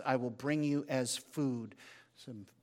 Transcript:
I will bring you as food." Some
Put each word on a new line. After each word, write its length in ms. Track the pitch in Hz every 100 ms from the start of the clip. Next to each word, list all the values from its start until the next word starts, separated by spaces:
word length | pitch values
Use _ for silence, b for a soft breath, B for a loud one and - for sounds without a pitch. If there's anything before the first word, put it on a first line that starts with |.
| -
I 100 | 131
will 120 | 123
bring 340 | 104 143 151
you 220 | 147 143 -
as 300 | 131 120 -
food." 580 | - - 139 120 110 - B B B -
Some 300 | - 110 98 _